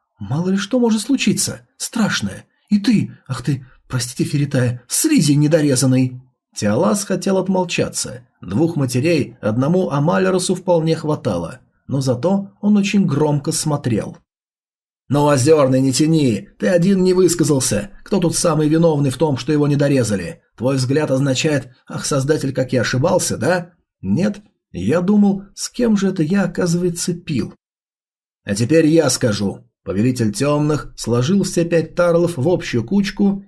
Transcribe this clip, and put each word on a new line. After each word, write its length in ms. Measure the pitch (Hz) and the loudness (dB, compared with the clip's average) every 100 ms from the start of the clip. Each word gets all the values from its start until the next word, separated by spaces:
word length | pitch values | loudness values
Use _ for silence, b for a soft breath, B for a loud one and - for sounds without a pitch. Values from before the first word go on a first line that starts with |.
| _ _ | _ _
Мало 320 | 101 143 185 | -6 -4 -2
ли 60 | 196 | -2
что 220 | - 254 | -2 0
может 240 | 233 214 | 2 0
случиться, 640 | - 269 - 165 - - - _ | 0 0 0 0 -4 -8 -16 _
страшное. 720 | - 226 208 - 202 - - _ _ | -8 -2 -2 -2 -6 -8 -16 _ _
И 80 | 208 | 0
ты, 340 | 208 196 - B B | 2 2 0 B B
ах 160 | 123 | -6
ты, 240 | - 135 B B _ | -4 -4 B B _
простите, 360 | 127 - - | -6 -6 -4
Феритая, 580 | 165 143 143 131 123 123 - | -4 -2 0 0 0 -2 -6
слизень 540 | - 311 277 147 143 | -2 2 4 4 4
недорезанный. 840 | 151 160 147 123 135 127 127 - - _ _ | 4 4 4 2 2 2 0 -4 -18 _ _
Тиалас 500 | - 104 113 202 208 | -6 -2 0 0 0
хотел 340 | - 180 202 190 | -2 -4 0 -2
отмолчаться. 880 | 185 185 180 - - - - - - _ | 0 -2 -2 -4 -4 -6 -10 -12 -20 _
Двух 360 | 87 104 165 151 | -6 0 0 0
матерей 600 | 131 127 165 160 - - | -2 0 0 0 -2 -4
одному 500 | 107 113 139 185 180 | -4 0 2 0 0
Амалеросу 640 | 139 151 190 185 185 175 | 0 0 0 0 0 -2
вполне 400 | 180 - 170 160 | -4 0 0 2
хватало, 680 | 156 151 147 117 87 82 - _ _ - | -2 -2 -4 -4 -4 -6 -12 _ _ -6
но 140 | 135 | -2
зато 520 | 131 117 170 196 196 - | 0 0 0 0 -4 -4
он 160 | 208 208 | 2 2
очень 280 | 196 202 | 4 2
громко 480 | 165 139 156 147 160 | 2 2 0 0 -2
смотрел. 680 | 160 156 143 123 104 80 - _ _ _ _ _ _ _ _ _ | -4 -2 -2 -2 -2 -4 -12 _ _ _ _ _ _ _ _ _
Ну, 200 | 147 147 | 0 2
Озёрный, 520 | 143 135 156 135 131 | 2 4 4 4 2
не 120 | 135 | 2
тяни, 560 | 123 156 160 135 101 - _ | 2 2 4 2 0 -6 _
ты 100 | 202 | 0
один 360 | 175 185 190 | 2 4 4
не 80 | 185 | 4
высказался! 800 | 185 175 - 147 139 - 98 101 b | 4 2 2 2 2 0 -4 -6 b
Кто 160 | - 190 | -4 0
тут 180 | 170 - | 0 0
самый 320 | 175 151 151 | 0 2 2
виновный 420 | 160 165 143 143 | 2 2 2 -2
в 60 | - | 0
том, 200 | 160 127 | -2 -2
что 160 | - | -2
его 160 | 151 143 | 0 2
не 80 | 143 | 2
дорезали? 680 | 143 135 104 98 82 - _ - | 2 2 0 -2 -6 -12 _ -6
Твой 200 | 123 135 | -2 -2
взгляд 340 | 127 143 147 | 0 0 0
означает: 560 | 131 139 127 160 143 - b b | 0 0 0 0 -2 -4 b b
«Ах, 180 | - - | -10 -4
Создатель, 460 | 139 135 151 131 | -2 0 -2 -2
как 200 | 127 127 | -4 -2
я 80 | 123 | -2
ошибался», 560 | 107 127 165 185 - - | -2 0 0 0 0 -2
да? 360 | 156 180 175 _ _ _ | 0 -2 -4 _ _ _
Нет, 380 | 92 120 208 202 - _ _ | -4 0 0 -4 -14 _ _
я 280 | 85 92 170 | -6 -2 0
думал, 440 | 180 208 202 190 - | 2 4 4 2 -6
с 140 | - - | -14 -12
кем 280 | - 233 202 | -2 0 2
же 120 | 190 | 0
это 140 | 185 | 0
я, 220 | 151 202 | 0 0
оказывается, 720 | 170 185 180 175 180 170 - | 0 -2 0 0 -2 -2 -4
пил. 400 | 170 - 131 - - _ _ _ _ _ _ _ _ | -6 -4 -4 -4 -10 _ _ _ _ _ _ _ _
А 100 | - | -6
теперь 320 | 101 120 160 156 | -2 2 4 4
я 220 | 160 143 | 4 2
скажу. 540 | - 120 101 98 - _ _ | 0 -2 -2 -4 -8 _ _
Повелитель 480 | - 92 123 123 107 | -6 -2 -2 0 -2
тёмных 600 | 101 139 147 147 147 - - | -2 -2 0 0 -2 -6 -10
сложил 480 | 113 117 131 196 | -2 -2 2 0
все 200 | 180 175 | 0 -2
пять 300 | 170 165 160 | 0 0 -2
тарлов 420 | - 175 170 170 170 | 0 2 2 0 0
в 120 | 143 | 0
общую 360 | 175 - 120 | 0 -2 -4
кучку 600 | 117 196 196 - 202 196 | 0 0 0 0 0 0